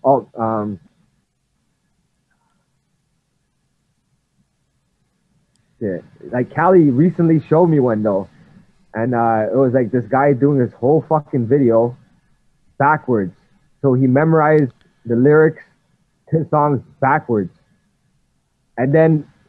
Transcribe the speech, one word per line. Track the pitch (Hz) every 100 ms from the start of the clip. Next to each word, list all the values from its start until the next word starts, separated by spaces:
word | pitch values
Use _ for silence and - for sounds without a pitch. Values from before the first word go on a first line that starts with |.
oh, | 131 139 101
um, | - 113 110 104 98 - _ _ _ _ _ _ _ _ _ _ _ _ _ _ _ _ _ _ _ _ _ _ _ _ _ _ _ _ _ _ _ _ _ _ _ _ _ _ _ _ _ _ _ _ _ _ _ _ _
shit. | 110 87 - _ -
Like, | 123 127
Cali | - 170 190 151
recently | 123 175 160 165 160
showed | - 156 175
me | 156
one, | 127 110
though. | 107 98 95 _ _ - _ _ _
And, | 107 117
uh, | 120 117 110 107
it | 120
was, | 135
like, | 123 117
this | 123 104
guy | 127 143
doing | 135 139 143
his | 123
whole | - 120 156 156
fucking | 156 147 139 113
video | 139 127 113 120 123 _ _ _ _ _ _ _ -
backwards. | 139 151 - 117 92 - _ _ _ _
So | 139
he | 127 131
memorized | 127 160 160 151 156 135 - _ _
the | - 117
lyrics | 135 151 160 156 - _ _ _ _ _ _
to | 156 151
songs | 151 147 135 - _
backwards. | 131 151 151 113 90 - _ _ _ _ _ _ _ _ _ _ _ -
And | 131
then | 160 160 156 143 _